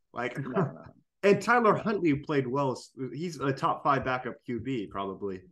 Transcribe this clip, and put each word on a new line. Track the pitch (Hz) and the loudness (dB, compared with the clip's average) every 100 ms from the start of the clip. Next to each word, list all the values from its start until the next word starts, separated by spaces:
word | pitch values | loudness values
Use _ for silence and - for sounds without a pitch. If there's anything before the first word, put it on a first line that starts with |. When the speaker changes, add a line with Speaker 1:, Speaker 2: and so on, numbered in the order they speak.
| _ | _
Speaker 1:
Like, | - 123 - | -6 -6 -6
Speaker 2:
No, | 135 | -4
no. | 202 143 - - - | 0 -2 -4 -18 -20
Speaker 1:
<laughs> | _ _ | _ _
and | 202 196 | 4 4
Tyler | 214 240 220 | 6 6 6
Huntley | 151 202 208 170 | 4 0 0 2
played | 135 - 143 123 | 2 2 0 0
well. | 135 131 120 - - 127 | 0 0 -2 -8 -10 -10
He's | 139 175 143 | -6 -8 -2
a | 139 | -2
top | 135 165 120 | 0 0 0
five | 156 135 | 2 2
backup | 127 127 117 - | 2 -2 -4 -10
Q | - 117 | -8 -6
B | 117 127 95 | -4 -4 -4
probably. | 98 98 92 101 92 - | -6 -6 -4 -6 -8 -12